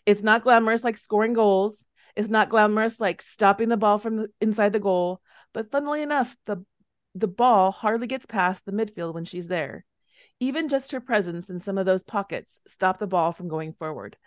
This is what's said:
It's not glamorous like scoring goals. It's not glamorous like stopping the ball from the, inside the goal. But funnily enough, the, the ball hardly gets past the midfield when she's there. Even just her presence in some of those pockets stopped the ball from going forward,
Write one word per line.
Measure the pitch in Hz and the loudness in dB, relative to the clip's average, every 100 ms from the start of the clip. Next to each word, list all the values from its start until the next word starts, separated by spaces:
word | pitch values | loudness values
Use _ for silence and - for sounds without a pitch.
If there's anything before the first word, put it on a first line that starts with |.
| - | 2
It's | 202 | 2
not | 214 226 | 4 2
glamorous | 233 233 220 226 | 6 4 4 0
like | 240 220 | -2 -6
scoring | - 208 220 | -2 0 2
goals. | 233 208 190 202 220 _ _ _ - | 2 4 4 2 -4 _ _ _ -6
It's | 214 | 0
not | 220 202 | 2 4
glamorous | 220 214 208 226 226 | 4 4 4 -2 -2
like | 208 175 | -4 -4
stopping | - - 196 196 226 | -10 2 4 4 2
the | 226 | 2
ball | 208 208 | 2 2
from | 226 220 | 0 -6
the, | 214 - | -6 -4
inside | 220 208 208 | -2 2 2
the | 202 | 2
goal. | 196 180 175 185 _ _ _ | 0 0 0 -4 _ _ _
But | 220 214 | -10 -4
funnily | 277 285 302 | -4 -4 -4
enough, | 294 285 247 - - | -2 -2 -2 -6 -10
the, | 196 190 _ _ _ _ | -10 -10 _ _ _ _
the | 185 202 | -6 -6
ball | 185 247 214 190 | 2 4 6 4
hardly | 190 220 226 233 | 0 -4 -2 -4
gets | 262 - | -8 -8
past | 220 180 190 - | -2 -2 -2 -8
the | |
midfield | 202 214 196 170 | -6 -6 -6 -8
when | 165 165 | -8 -10
she's | 175 170 | -10 -6
there. | 180 139 - - _ _ _ _ - | -4 -4 -8 -18 _ _ _ _ -8
Even | 254 285 311 | -4 -4 -2
just | 269 - | -2 -4
her | 262 | -10
presence | 254 220 175 170 175 | -2 -2 -2 -6 -10
in | 180 | -10
some | 202 196 | -6 -2
of | 185 | 0
those | 190 | 0
pockets | - 214 196 139 - - - | 0 -8 -6 -8 -10 -20 -20
stopped | - 185 185 | -2 -2 -2
the | 202 | -2
ball | 180 165 | 0 0
from | 165 175 | -2 -8
going | 156 160 | -6 -8
forward, | 160 160 139 104 - | -10 -10 -10 -12 -16